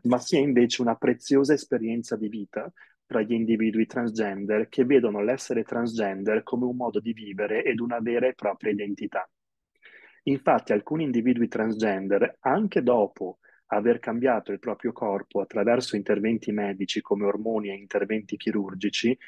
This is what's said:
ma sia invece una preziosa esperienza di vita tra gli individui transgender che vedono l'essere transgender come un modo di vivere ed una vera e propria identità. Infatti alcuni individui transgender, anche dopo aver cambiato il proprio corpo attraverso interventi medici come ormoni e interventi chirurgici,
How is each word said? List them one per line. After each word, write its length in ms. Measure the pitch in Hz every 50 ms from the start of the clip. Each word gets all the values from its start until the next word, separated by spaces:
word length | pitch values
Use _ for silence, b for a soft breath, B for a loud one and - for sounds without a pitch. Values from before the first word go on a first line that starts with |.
ma 160 | - 120 123 123
sia 220 | - - 190 147
invece 420 | 139 147 127 120 123 120 - -
una 140 | 127 117 110
preziosa 560 | - - 127 123 - - - 139 139 139 131
esperienza 640 | 151 139 - - - 120 113 113 113 117 117 - 120
di 120 | 104 110 104
vita 440 | 107 110 101 - - 107 - 175 b b b b b _ _
tra 140 | _ - 113
gli 120 | 107 110
individui 540 | 117 113 113 110 113 107 113 110 101 110 110
transgender 800 | - - 123 120 117 110 110 110 101 98 98 101 98 107 107 113 -
che 160 | - - 127
vedono 360 | 127 143 127 117 110 104 104
l'essere 400 | 104 113 131 135 - - 127 113
transgender 800 | 107 - - 117 120 117 113 113 107 98 95 95 98 107 107 113
come 220 | - - - 120 123
un 120 | 123 123
modo 220 | 127 127 117 - -
di 140 | 107 117
vivere 520 | 113 110 110 101 95 95 104 104 107 110 -
ed 140 | 139 117 113
una 220 | 117 120 120 117
vera 260 | 113 120 117 120 123
e 80 | 131 123
propria 380 | - - 104 95 - - 110
identità. 560 | 104 101 104 101 101 - 104 101 - 95 92 - _ _ _ _ _ _ _ _ _ b b b b b b b b b b
Infatti 480 | 143 139 139 - 175 143 113 - -
alcuni 320 | 113 104 - - 151 160 160
individui 440 | 139 123 117 110 127 123 117 117 113
transgender, 920 | - 120 110 113 110 107 113 107 98 95 98 98 101 98 - - - _
anche 420 | - 131 139 190 220 196 - 170
dopo 560 | 127 123 123 117 104 - - - 98 90 - b b b b b b _
aver 280 | 110 104 104 117 120 117
cambiato 520 | - 123 110 120 123 131 117 110 - -
il 60 | 101 95
proprio 340 | - 120 104 - - 117
corpo 480 | 120 - 120 107 98 98 - - - 101
attraverso 540 | 95 - - 110 98 113 117 123 123 - -
interventi 540 | 104 95 - 107 95 104 110 117 107 - 120
medici 500 | 104 104 104 101 98 95 98 - - 107
come 240 | - - 104 101 104
ormoni 460 | 101 104 104 107 113 113 110 104 101
e 40 | 98
interventi 640 | 98 101 95 - 101 98 98 110 110 104 - 104
chirurgici, 800 | - - 117 110 107 98 95 95 92 104 104 - - - 117 131 B B